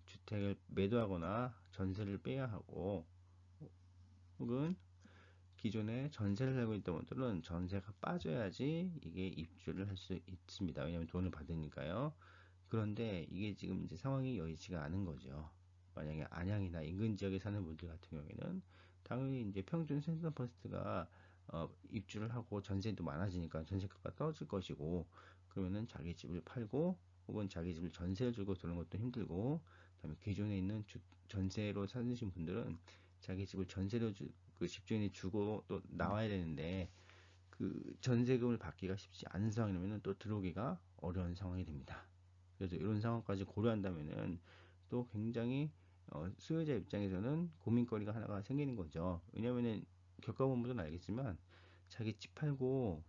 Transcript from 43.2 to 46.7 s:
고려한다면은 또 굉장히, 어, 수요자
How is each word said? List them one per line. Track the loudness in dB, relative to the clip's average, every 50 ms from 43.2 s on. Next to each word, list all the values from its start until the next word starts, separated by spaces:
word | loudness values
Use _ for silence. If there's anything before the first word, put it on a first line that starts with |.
| 0 0 0 0 0
고려한다면은 | -2 0 2 4 4 4 4 2 0 0 -2 -4 -4 -4 -2 -2 -2 -2 -4 -6 -12 -20 -20 -20 -20 -20 -18 -8 -2
또 | -2 -2 -2 -2
굉장히, | -2 -2 0 0 2 2 2 2 2 2 0 0 -2 -6 -20 -20 -20 -20 -14 -10
어, | -6 -4 -4 -4 -4 -6
수요자 | -2 0 0 2 2 2